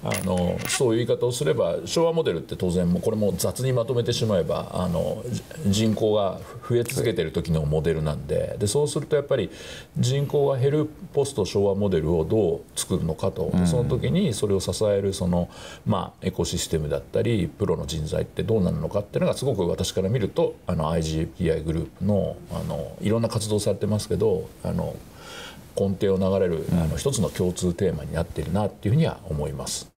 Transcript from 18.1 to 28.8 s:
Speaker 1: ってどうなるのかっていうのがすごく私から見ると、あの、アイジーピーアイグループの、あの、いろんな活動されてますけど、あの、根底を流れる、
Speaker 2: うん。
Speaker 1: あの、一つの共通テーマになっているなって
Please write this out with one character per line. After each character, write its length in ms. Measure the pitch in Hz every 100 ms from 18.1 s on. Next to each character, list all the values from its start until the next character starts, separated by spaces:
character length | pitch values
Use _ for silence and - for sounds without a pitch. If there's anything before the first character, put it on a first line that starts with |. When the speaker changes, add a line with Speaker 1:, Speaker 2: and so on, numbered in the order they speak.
| 80
Speaker 1:
っ 20 |
て 180 | 80 -
ど 160 | 87 110
う 20 |
な 80 | 87
る 60 | 82
の 100 | 80
か 100 | 101
っ 40 |
て 140 | 101 127
い 20 |
う 40 |
の 40 | -
が 40 | -
す 60 |
ご 100 | 131
く 140 | 107 87
私 240 | 87 92
か 100 | -
ら 60 | 95
見 100 | 123
る 100 | 95
と、 280 | - 170 - -
あ 80 |
の、 160 | 85 78
ア 80 | 85
イ 60 |
ジ 160 | 78 80
ー 80 | 80
ピ 120 | -
ー 100 | 85
ア 20 | 80
イ 40 |
グ 120 | 76
ル 80 | 80
ー 20 | 76
プ 140 | -
の、 320 | 95 104 82 - -
あ 80 | 85
の、 320 | 80 76 76 -
い 80 | -
ろ 120 | 113
ん 20 |
な 60 | 113
活 200 | 113 107
動 120 | 107
さ 100 | 107
れ 60 | 95
て 100 | 101
ま 140 | 104
す 80 | -
け 80 | 87
ど、 320 | 107 87 - -
あ 80 | 87
の、 240 | 87 80 - - - - - - - - -
根 160 | 98 92
底 120 | 101
を 60 | 95
流 220 | 95 95
れ 80 | 92
る、 160 | 82 -
Speaker 2:
う 60 |
ん。 60 | 87
Speaker 1:
あ 60 | 80
の、 80 | 80
一 160 | 139
つ 60 | 131
の 100 | 82
共 220 | - 90
通 200 | 87 90
テ 200 | 85 95
ー 40 | 78
マ 80 |
に 80 | 76
な 120 | 80
っ 20 | 85
て 160 | -
い 20 |
る 80 | 78
な 140 | 92 104
っ 20 |
て 200 | -